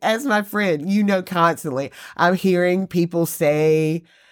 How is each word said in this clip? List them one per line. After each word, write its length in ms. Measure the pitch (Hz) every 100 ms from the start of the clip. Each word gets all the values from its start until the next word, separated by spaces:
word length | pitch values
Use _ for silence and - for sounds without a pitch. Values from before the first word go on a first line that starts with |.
as 220 | 208 226
my 180 | 285 208
friend, 460 | 202 208 196 151 175
you 140 | 202
know, 200 | 208 190
constantly 680 | 180 180 170 160 156 127 139 - - -
I'm 180 | 175
hearing 520 | 185 190 175 180 185 190
people 400 | 175 170 170 165
say, 800 | - 151 151 156 156 156 160 - _ _